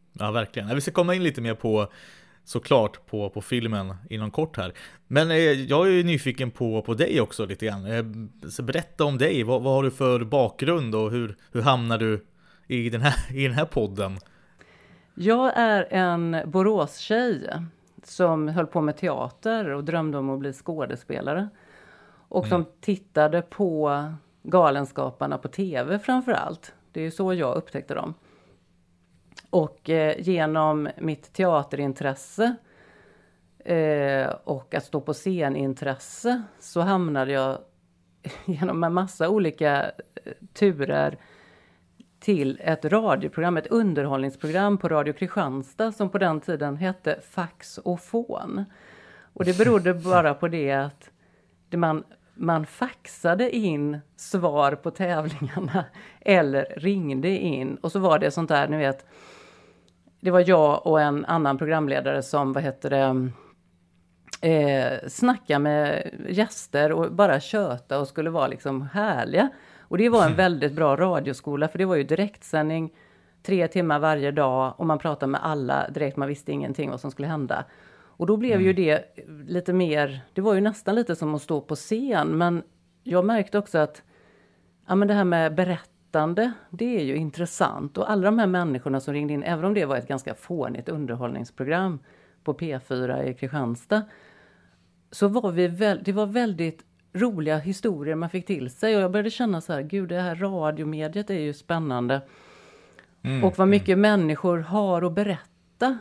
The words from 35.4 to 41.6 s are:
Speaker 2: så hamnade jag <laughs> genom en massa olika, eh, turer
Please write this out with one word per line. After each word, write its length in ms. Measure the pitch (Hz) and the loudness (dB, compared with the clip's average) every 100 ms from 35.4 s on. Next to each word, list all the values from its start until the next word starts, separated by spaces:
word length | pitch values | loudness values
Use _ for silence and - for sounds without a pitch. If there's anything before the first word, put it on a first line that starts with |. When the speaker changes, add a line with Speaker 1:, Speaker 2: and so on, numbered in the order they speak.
| 139 143 135 131 139 135 - - 233 247 208 - | -2 -2 -4 -4 -6 -6 -10 -6 -2 -2 -4 -16
Speaker 2:
så 220 | - 170 | -8 -2
hamnade 500 | 180 185 170 139 131 | 2 2 0 0 0
jag 260 | 139 131 - - _ _ _ _ | 0 0 -4 -10 _ _ _ _
<laughs> 380 | _ - - - | _ -16 -10 -6
genom 380 | 151 185 165 | -2 -2 0
en 100 | 165 | 0
massa 360 | 180 190 - 165 | 0 -2 -2 0
olika, 540 | 214 165 - 151 139 | 2 0 0 2 2
eh, 480 | - - - - - - - | -2 -8 -16 -18 -16 -16 -18
turer 640 | - 202 156 135 - 147 147 - - - _ | 0 2 2 0 0 0 -2 -14 -20 -20 _